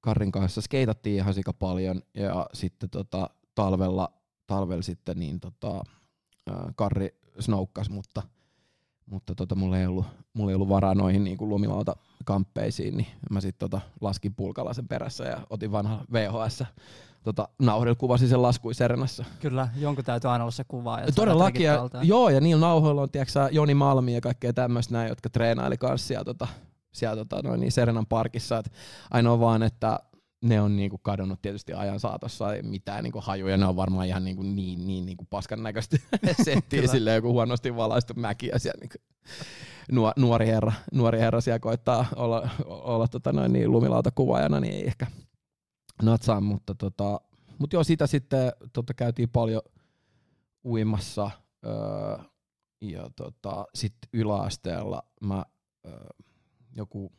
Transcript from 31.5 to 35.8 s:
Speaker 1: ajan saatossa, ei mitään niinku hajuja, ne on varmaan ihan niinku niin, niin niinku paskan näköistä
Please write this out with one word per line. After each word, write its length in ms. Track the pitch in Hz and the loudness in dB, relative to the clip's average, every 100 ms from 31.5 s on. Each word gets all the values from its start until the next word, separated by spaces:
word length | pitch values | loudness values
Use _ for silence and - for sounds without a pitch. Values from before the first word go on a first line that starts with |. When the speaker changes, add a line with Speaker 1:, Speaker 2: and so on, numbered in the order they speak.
| 98 - | -8 -10
Speaker 1:
ajan 260 | 85 101 98 | -6 -4 -4
saatossa, 540 | 110 - 113 - 101 | -6 -6 -10 -6 -4
ei 80 | 104 | -4
mitään 400 | 107 101 - 101 | -6 -8 -8 -8
niinku 180 | 120 117 | -6 -8
hajuja, 360 | 98 98 95 95 | -6 -4 2 4
ne 80 | 95 | 4
on 100 | 90 | 2
varmaan 320 | 95 95 92 | 0 0 0
ihan 180 | 92 92 | -2 -4
niinku 180 | 95 | -6
niin, 440 | 98 98 92 90 92 | -4 -4 -4 -6 -4
niin 180 | 95 90 | -4 -6
niinku 200 | 90 - | -10 -10
paskan 340 | 104 101 107 | -10 -8 -8
näköistä 340 | 110 107 | -6 -6